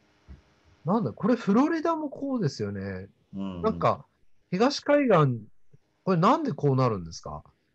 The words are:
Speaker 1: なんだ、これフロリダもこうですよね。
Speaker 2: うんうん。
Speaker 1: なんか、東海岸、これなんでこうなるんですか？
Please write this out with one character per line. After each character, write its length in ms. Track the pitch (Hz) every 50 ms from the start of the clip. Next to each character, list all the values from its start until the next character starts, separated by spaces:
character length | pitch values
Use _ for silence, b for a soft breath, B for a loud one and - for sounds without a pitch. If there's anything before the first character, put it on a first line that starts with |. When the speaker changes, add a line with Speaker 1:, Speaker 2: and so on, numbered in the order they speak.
| _ _ _ _ _ - - - _ _ _ _ _ _ _ _ -
Speaker 1:
な 160 | 151 202 240
ん 40 | 185
だ、 80 | 113
こ 160 | - - 165 226
れ 80 | 247
フ 180 | 247 - 196 202
ロ 140 | 240 285 320
リ 140 | 330 320
ダ 140 | 311 339 330
も 120 | 311 302 269
こ 260 | - - 277 277 262
う 80 | 233
で 60 | 185 135
す 140 | - -
よ 100 | 107 101
ね。 360 | 101 98 95 98 95 92 95 - _ _ _ _ -
Speaker 2:
う 40 | 95
ん 180 | 98 95 92
う 20 | 87
ん。 40 |
Speaker 1:
な 80 | 85 220
ん 80 | - 87
か、 260 | 160 117 98 - - _ _ _ _ - - _ _ -
東 300 | 180 185 233 285 285 -
海 280 | - - 294 294 285 240
岸、 340 | 190 160 147 135 120 113 - - - - - - - - _ _ _ _ -
こ 80 | 185
れ 40 | 190
な 220 | 160 180 220 294 330
ん 40 |
で 100 | 311 240
こ 200 | 147 - 147 143
う 40 | 131
な 120 | 131 131 120
る 100 | 107 92
ん 60 | 85
で 80 | 80
す 80 | 80 -
か？ 220 | - 92 76 78 - - _ _ _ _